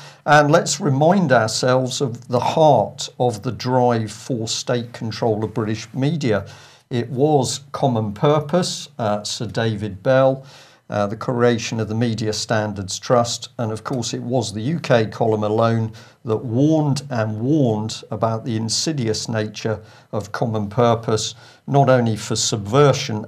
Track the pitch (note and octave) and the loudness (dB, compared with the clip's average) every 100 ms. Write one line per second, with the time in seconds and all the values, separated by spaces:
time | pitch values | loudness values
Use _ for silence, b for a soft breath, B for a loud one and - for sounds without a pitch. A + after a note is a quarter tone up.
0 | B B - D3+ D3 E3 - - F3 C3 | B B 4 6 6 4 2 -2 0 2
1 | D#3+ G3+ E3 B2 A2 - C3 C3 B2+ - | 4 4 4 4 2 0 2 2 0 -2
2 | C#3 A2+ - A#2+ - - D#3 B2 G2+ - | -4 -6 -4 -2 0 4 6 6 2 -4
3 | - - B2 G#2+ B2+ - B2+ B2+ B2 A#2 | -10 -2 -2 -2 -6 -6 0 2 2 2
4 | G#2+ - - A#2+ A2+ - - B2 A#2 - | -2 -8 -8 -6 -6 -6 -4 -4 -4 -10
5 | A#2 A2 A#2+ G#2+ A2 A#2 G#2+ A2 - C3 | -8 -2 -2 0 -2 -4 -4 -4 -8 -4
6 | C#3 E3 C3+ G2 F#2+ B B B B B2 | -2 0 0 0 -4 B B B B -6
7 | A#2 B2 D3+ D3 C#3+ - - - C#3 A#2 | -4 0 2 4 2 -4 -10 -2 0 0
8 | G#2+ G2+ D3 D3+ D3 F3 F3 - - - | -4 0 2 2 2 -2 -2 -6 -10 -6
9 | A2 G#2 G#2 - G#2+ F#2 A2+ G#2 G#2 F#2+ | -2 -2 -4 -8 -6 -2 -2 -2 -6 -4
10 | C3+ C3 C3+ C#3 B B B B - G#2+ | 2 4 4 2 B B B B -6 -2
11 | G2+ A2 - B2 A#2+ A#2+ A#2 A2+ G#2 A2 | -2 -4 -4 2 2 2 -2 -6 -4 -2
12 | A#2+ G#2+ G#2+ G#2+ - A2+ G#2+ G2 F#2+ - | -2 -2 -4 -4 -2 -2 -2 -4 -8 -6
13 | - B2 A#2+ - - - A2+ A2 - C3 | 2 2 2 -4 -10 -8 -6 -6 -6 -6
14 | A2+ B2+ A#2+ B2+ G#2 G2+ A#2 E3 - A#2+ | -4 -6 -2 -2 -2 -4 -4 -4 2 2
15 | A2 - A2+ G#2+ G#2 A2 A2+ A2+ A2 B | 2 0 0 0 0 2 2 2 -2 B
16 | B B A#2 G#2+ B2+ A#2 D3+ D#3+ D3 C#3 | B B -4 -4 -2 2 4 4 2 -2
17 | - B2 A2 G#2+ B2 D#3 B2 G#2+ A2 - | -2 -4 -2 -2 0 2 2 0 -2 -8
18 | - G#2+ A2+ A2+ C#3 A2 A2+ - - D3+ | -10 -2 -2 -2 -2 -4 -2 -2 -2 -2
19 | A2 G#2+ - A2+ G#2+ - A2+ G#2+ B B | -2 -2 -4 -4 -4 -4 -6 -6 B B
20 | B A2+ G2 - B2+ A2 G2+ A2+ A#2+ A#2 | B -8 -6 -4 -2 -2 -2 2 2 2
21 | - A2 - - B B - C#3 C3 B2+ | 0 -2 -2 -10 B B 0 4 6 4
22 | A#2 A2 - A#2 - A2 G2+ C3 D3 - | 4 -2 -4 -4 -2 -4 0 4 6 4
23 | - G#2+ | -2 -6